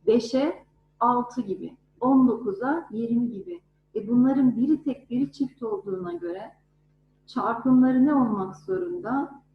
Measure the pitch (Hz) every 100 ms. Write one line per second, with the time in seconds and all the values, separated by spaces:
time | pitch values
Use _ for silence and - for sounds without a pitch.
0 | 202 240 - 262 302 381 _ _ _ _
1 | 240 240 - - 202 180 82 - _ _
2 | 247 269 247 220 240 196 254 330 - 214
3 | 233 240 240 202 - - _ _ _ 220
4 | 202 240 262 269 254 220 277 311 - 247
5 | - 247 285 - 269 _ 226 202 202 185
6 | 175 170 170 185 339 _ _ _ _ _
7 | _ _ _ 247 208 233 262 254 254 254
8 | 277 277 240 202 190 - - 185 175 175
9 | 202 269 - - _